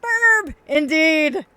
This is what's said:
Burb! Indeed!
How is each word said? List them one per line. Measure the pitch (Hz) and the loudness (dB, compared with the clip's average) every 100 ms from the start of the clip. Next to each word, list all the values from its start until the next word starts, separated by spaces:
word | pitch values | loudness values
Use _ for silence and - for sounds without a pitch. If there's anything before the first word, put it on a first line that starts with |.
Burb! | 480 466 466 440 359 - - | -2 2 2 2 -2 -14 -4
Indeed! | 277 294 311 320 311 302 269 - | -2 0 0 2 2 -2 -4 -12